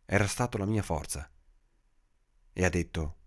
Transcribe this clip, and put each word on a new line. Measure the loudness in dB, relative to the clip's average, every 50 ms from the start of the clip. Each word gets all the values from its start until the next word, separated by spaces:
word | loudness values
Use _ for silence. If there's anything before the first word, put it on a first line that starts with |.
| _
era | 2 2 4 4 2
stato | 2 0 -2 -2 -2 -2
la | -2
mia | 0 0 0 0
forza. | 0 -2 -4 -2 -4 -8 -8 -8 -12 -16 -20 _ -20 _ _ _ _ _ _ _ _ _ _ _ _ _ _ _ _ _ _ _ _
E | _ 2 2
ha | 2
detto: | 4 2 0 -2 -2 -4 -4 -4 -6 -10 -18